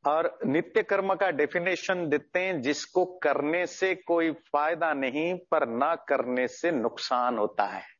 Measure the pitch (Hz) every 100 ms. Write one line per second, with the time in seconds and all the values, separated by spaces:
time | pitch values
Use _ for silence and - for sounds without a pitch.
0 | 143 156 170 - - 151 175 220 214 196
1 | 196 185 190 147 156 175 175 175 - 180
2 | 160 143 - 180 185 170 127 147 - 185
3 | 180 - 147 131 147 175 175 - 190 185
4 | - 170 165 147 _ 143 151 165 165 143
5 | 135 143 170 180 - 160 127 117 147 165
6 | - 135 120 123 123 - 170 151 113 -
7 | - 123 123 117 107 - 101 98 -